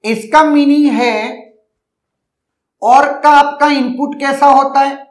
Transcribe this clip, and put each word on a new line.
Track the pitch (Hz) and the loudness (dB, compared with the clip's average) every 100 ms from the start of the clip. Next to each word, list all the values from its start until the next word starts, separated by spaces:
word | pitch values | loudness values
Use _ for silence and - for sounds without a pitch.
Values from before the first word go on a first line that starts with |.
इसका | 214 220 - 302 | -6 -8 0 0
meaning | 311 294 285 294 294 | 2 2 2 2 2
है | 226 240 214 233 269 - _ _ _ _ _ _ _ _ _ _ _ _ _ | 0 -2 -4 -8 -12 -20 _ _ _ _ _ _ _ _ _ _ _ _ _
और | 214 262 285 - | 2 2 2 0
का | 294 | 2
आपका | 285 285 285 285 | 4 2 0 -2
input | 269 247 254 285 - | 0 -4 -6 -8 -6
कैसा | 277 269 285 | -6 0 2
होता | 269 269 269 | 2 2 0
है? | 277 277 - | -2 -4 -18